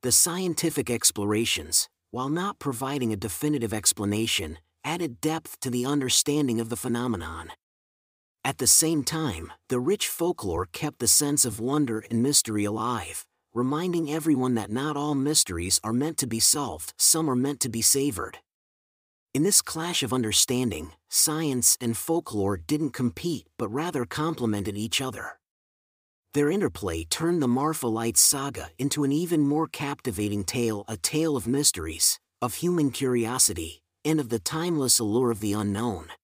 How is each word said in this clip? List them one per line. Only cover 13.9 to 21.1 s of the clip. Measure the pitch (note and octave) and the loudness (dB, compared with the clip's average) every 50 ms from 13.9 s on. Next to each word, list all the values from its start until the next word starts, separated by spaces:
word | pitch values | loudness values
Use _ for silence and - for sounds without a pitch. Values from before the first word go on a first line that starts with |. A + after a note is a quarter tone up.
| F3 E3+ E3 C#3+ | -2 -2 -2 -2
everyone | D3 D#3+ D3+ D#3+ D3+ B2 B2+ B2+ B2 | -4 -2 2 2 2 4 4 2 2
that | A#2 G2+ F#2 | 0 0 -2
not | G#2 B2+ C#3 D#3 D3+ | -4 -4 -2 -2 -2
all | C#3+ D3 D3+ D3 | -2 -2 0 0
mysteries | C#3 C3 D3 D#3 D3+ - - F2+ E2+ F2 F#2 F#2+ - - | 0 2 2 2 2 2 0 -2 -4 -2 0 0 0 0
are | G#2+ | 0
meant | A2+ B2 C#3 D#3+ D#3+ - | 0 0 0 -2 -2 -4
to | C3+ | -4
be | B2 A2 A2+ | -2 0 2
solved, | A2 - - D#3 C#3+ A#2 D#2+ - - - - - | 2 2 2 2 -2 -6 -6 -8 -10 -12 -4 0
some | - - - D#3+ E3 D3+ | 2 4 4 4 2 2
are | B2+ | 2
meant | B2 B2+ C#3 D3 B2+ | 2 0 0 -2 -2
to | - C3 | -4 -4
be | G#2+ A#2 | -2 0
savored. | G#2+ - - C#3 C#3 D3 C3 - - - - - _ _ _ _ _ _ _ _ _ _ _ _ _ _ _ _ _ _ _ | 2 4 4 4 2 0 -2 -4 -8 -8 -10 -16 _ _ _ _ _ _ _ _ _ _ _ _ _ _ _ _ _ _ _
In | C3 D3+ | 2 2
this | G3 G3+ - | 6 4 4
clash | - - - D#3+ D#3+ F3 F3 - | 2 2 -6 -6 -4 -2 -2 -2
of | C#3+ A#2 B2 | 0 0 0
understanding, | C3 A#2+ G#2+ G2+ - - - B2+ B2 B2+ A#2+ F#2 D#2 D2+ D#2+ - _ _ | 0 0 2 4 2 4 4 2 0 0 0 -2 -4 -8 -10 -14 _ _
science | _ | _